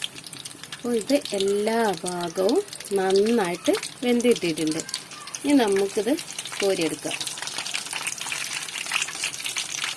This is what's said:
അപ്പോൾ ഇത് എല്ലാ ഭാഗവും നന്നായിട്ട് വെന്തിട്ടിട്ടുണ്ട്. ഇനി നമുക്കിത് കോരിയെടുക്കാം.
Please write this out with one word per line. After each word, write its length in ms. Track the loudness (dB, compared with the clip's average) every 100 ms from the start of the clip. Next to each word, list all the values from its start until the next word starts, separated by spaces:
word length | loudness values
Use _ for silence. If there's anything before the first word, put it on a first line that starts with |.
| -10 -10 -14 -14 -14 -14 -14 -8
അപ്പോൾ 180 | -2 0
ഇത് 160 | 2 2 2 0
എല്ലാ 400 | 2 2 2 2 2 0 -2
ഭാഗവും 560 | -4 -2 2 4 4 0 -6 -2 0
നന്നായിട്ട് 760 | 4 4 6 4 2 0 2 0 -2 -2 2
വെന്തിട്ടിട്ടുണ്ട്. 760 | 4 6 4 2 0 0 0 -4 -8 -10 -14 -12 -4
ഇനി 120 | 4 6
നമുക്കിത് 500 | 6 4 2 2 0 0 -2 -10 -8 0
കോരിയെടുക്കാം. 560 | 2 2 0 0 -4 -4 -6 -6 -6 -6 -4 -4 -4 -6 -6 -6 -6 -6 -6 -8 -6 -8 -4 -4 -4 -4 -6 -4 -6 -6 -6 -6 -6